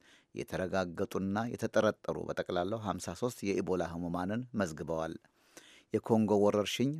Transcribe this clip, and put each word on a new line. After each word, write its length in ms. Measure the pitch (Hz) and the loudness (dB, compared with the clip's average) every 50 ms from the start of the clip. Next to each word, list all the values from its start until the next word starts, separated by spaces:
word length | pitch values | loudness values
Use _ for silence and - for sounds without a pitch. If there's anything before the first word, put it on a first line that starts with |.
| - - - - _ _ - | -18 -20 -20 -20 _ _ -10
የተረጋገጡና 1080 | - 113 - - 80 92 90 87 95 92 87 82 95 98 - - 95 95 98 98 107 117 120 | -10 -8 -6 -4 -4 -2 0 0 0 -2 -2 -2 -4 -4 -2 -2 -2 -2 0 -2 -2 -2 -4
የተጠረጠሩ 720 | 104 - 113 110 - 113 107 107 101 - - - 78 76 85 | -4 -4 -4 2 4 4 4 4 2 0 -2 -6 -4 -4 -4
በጠቅላላው 560 | - 78 - 85 - 92 87 87 95 110 113 | -4 -4 -4 -4 -2 0 0 0 0 -2 -4
ሀምሳ 340 | 107 98 87 92 - - 87 | -4 -4 -4 -4 -6 -8 -6
ሦስት 260 | - 120 123 - - | -4 -4 -4 -4 -4
የኢቦላ 420 | - 98 95 92 95 87 92 90 85 85 | -2 -2 0 0 0 0 0 0 0 -2
ህሙማንን 600 | 85 87 87 85 87 87 90 95 107 117 127 123 - | -4 -6 -4 -4 -4 -4 -2 -2 -4 -4 -6 -6 -2
መዝግበዋል። 600 | 110 98 85 78 - 85 71 82 80 80 80 - - - _ _ _ _ _ _ - - - - - - _ - | -2 -2 -2 -2 -6 -6 -4 -4 -2 -4 -4 -6 -10 -14 _ _ _ _ _ _ -20 -20 -20 -20 -20 -8 _ -2
የኮንጎ 380 | 107 - - 120 110 110 98 107 101 | -2 2 4 4 6 6 6 6 6
ወረርሽኝ 540 | 101 101 101 104 101 - - - 120 139 151 | 6 6 6 4 2 0 0 0 0 0 0